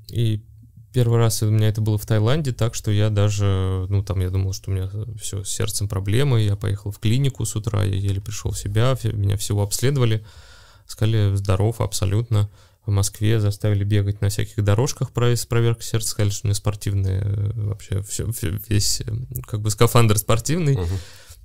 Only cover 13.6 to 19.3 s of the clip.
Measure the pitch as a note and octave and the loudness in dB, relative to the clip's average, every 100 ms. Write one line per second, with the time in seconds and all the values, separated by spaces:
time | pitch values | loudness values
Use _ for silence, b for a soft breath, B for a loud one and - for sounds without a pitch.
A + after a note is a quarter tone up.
13.6 | G#2+ G2+ G#2 G#2 G2+ G2+ G#2 - G#2+ - | 0 0 2 2 0 0 -2 0 -4 0
14.6 | G2+ G2+ A#2+ - - - A#2+ A#2 - A#2 | 2 2 2 -2 -4 0 2 2 0 0
15.6 | A#2 A#2 - A2 - - G#2 G#2 G2+ G2+ | 2 0 -2 -2 -2 0 0 0 -2 -2
16.6 | G#2 G#2 G#2 G2+ F#2+ F#2+ G2+ G2+ G#2 A2+ | -2 -4 -2 -2 0 0 -2 -2 -2 -2
17.6 | G#2 G#2 - G2 G2+ - - A2+ - G2+ | -4 -6 -6 -6 -4 -6 -6 -4 -4 -4
18.6 | - G2+ G2+ - - A2+ B2+ | 0 2 2 0 -4 -6 -6